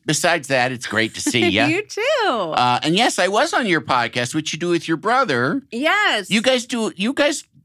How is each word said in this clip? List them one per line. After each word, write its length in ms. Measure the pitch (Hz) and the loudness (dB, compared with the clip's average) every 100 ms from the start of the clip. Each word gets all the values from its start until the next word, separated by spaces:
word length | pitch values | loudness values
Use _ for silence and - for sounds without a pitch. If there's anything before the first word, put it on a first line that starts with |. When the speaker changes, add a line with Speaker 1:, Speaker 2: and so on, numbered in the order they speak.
| - | -4
Speaker 1:
besides 420 | 151 175 165 127 | 0 0 0 0
that, 240 | 135 123 | 0 0
it's 160 | 131 - | -2 -4
great 260 | 104 113 - | -2 -2 -2
to 60 | |
see 280 | - 123 - | -2 2 2
Speaker 2:
<laughs> 0 | |
Speaker 1:
ya. 160 | 95 120 | 2 2
Speaker 2:
You 200 | 339 427 | 0 -4
too. 160 | - 494 605 403 | -4 0 0 0
Speaker 1:
Uh, 500 | 247 170 - 123 123 | 0 -2 2 2 2
and 140 | 151 180 | 2 2
yes, 240 | 254 - | 2 2
I 80 | 180 | 0
was 260 | 208 311 | 2 0
on 120 | 359 233 | 0 2
your 140 | 160 | 0
podcast, 520 | 127 131 117 127 120 | 2 0 2 -2 -2
which 200 | 156 151 | -4 -6
you 60 | 160 | -6
do 100 | 175 | -2
with 180 | 170 - | -2 0
your 80 | 160 | -4
brother. 640 | 202 247 247 123 127 262 - | 0 0 2 0 0 -2 -6
Speaker 2:
Yes. 580 | 226 302 392 403 240 185 | -4 0 0 0 -2 -2
Speaker 1:
You 120 | 208 | 0
guys 240 | 233 254 226 | 2 0 -2
do, 280 | 240 214 - | -4 -4 -2
you 160 | 208 | -4
guys 320 | 277 294 302 - _ | 0 0 0 -10 _